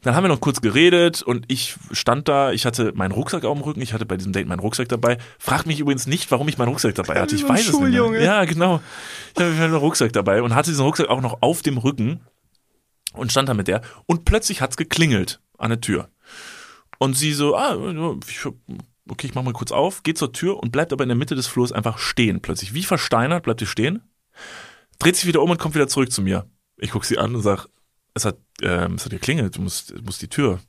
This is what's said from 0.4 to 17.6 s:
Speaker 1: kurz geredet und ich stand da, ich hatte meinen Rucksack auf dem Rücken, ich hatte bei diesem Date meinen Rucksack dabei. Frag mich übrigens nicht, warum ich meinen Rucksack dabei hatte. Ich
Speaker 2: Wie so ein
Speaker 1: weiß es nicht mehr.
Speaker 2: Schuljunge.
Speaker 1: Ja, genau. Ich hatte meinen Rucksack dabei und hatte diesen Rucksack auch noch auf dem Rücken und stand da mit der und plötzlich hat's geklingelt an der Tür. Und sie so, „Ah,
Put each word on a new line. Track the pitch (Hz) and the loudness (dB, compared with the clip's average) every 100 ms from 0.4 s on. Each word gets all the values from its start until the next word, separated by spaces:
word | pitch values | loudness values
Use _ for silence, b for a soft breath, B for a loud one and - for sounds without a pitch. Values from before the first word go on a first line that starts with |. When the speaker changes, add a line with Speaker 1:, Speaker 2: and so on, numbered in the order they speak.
Speaker 1:
kurz | 143 127 | 0 0
geredet | 110 120 175 175 170 170 | 2 6 6 6 4 2
und | - 123 120 | -2 -4 -2
ich | 127 - - - | -4 -4 -10 -8
stand | - - 131 151 | -2 0 2 2
da, | 139 139 | 2 2
ich | 107 | 0
hatte | 123 120 110 | 0 0 0
meinen | 104 92 | 0 -2
Rucksack | 95 147 170 | -2 -2 -2
auf | 110 143 | -2 -2
dem | |
Rücken, | 151 147 | -4 -6
ich | 117 | -6
hatte | 110 110 | -6 -4
bei | 92 | -4
diesem | 95 | -4
Date | 95 - | -4 -2
meinen | 90 | -2
Rucksack | 104 120 123 | -2 -2 -2
dabei. | 120 120 120 B B | 0 0 0 B B
Frag | - 139 160 | -2 -2 -2
mich | 151 | -2
übrigens | 143 131 131 | 0 -2 -2
nicht, | 165 - | -4 0
warum | 127 151 | -2 0
ich | - | 0
meinen | 120 | -2
Rucksack | 123 110 | 0 0
dabei | 98 87 - | -2 -2 0
hatte. | 95 | 0
Ich | 302 | 0
Speaker 2:
Wie | 277 | 2
so | |
ein | - | 2
Speaker 1:
weiß | |
es | 226 | 4
nicht | 294 | 2
mehr. | 269 | 4
Speaker 2:
Schuljunge. | 247 226 220 | 4 2 2
Speaker 1:
Ja, | 170 208 | 2 2
genau. | 170 165 185 165 - B B B B | 2 2 2 2 -2 B B B B
Ich | - | 0
hatte | 175 | 2
meinen | 160 165 | 2 2
Rucksack | 160 151 - 117 | 4 2 2 2
dabei | 117 98 104 | 2 2 4
und | 120 | 4
hatte | 120 156 | 2 2
diesen | 143 | 2
Rucksack | 135 - - | 2 2 0
auch | 143 | 0
noch | 127 - | -2 0
auf | 135 165 | 0 2
dem | 156 127 | 0 0
Rücken | 131 135 110 170 - _ _ _ _ _ _ _ - | 0 0 -2 -4 -10 _ _ _ _ _ _ _ -12
und | - 117 | -6 -2
stand | 135 135 | 0 2
da | |
mit | 107 95 | 0 0
der | 104 - B B | -2 -4 B B
und | 170 | 0
plötzlich | - 214 - 196 | 4 2 2 -2
hat's | 131 - | -4 -4
geklingelt | 160 - 160 104 90 - _ - | -2 2 4 4 0 -6 _ -6
an | 113 | -2
der | 117 | -2
Tür. | 117 87 - _ B B B B B B B - | 0 -2 -4 _ B B B B B B B -2
Und | 135 131 | 0 2
sie | 151 | 0
so, | 147 147 | 2 2
„Ah, | 92 | 2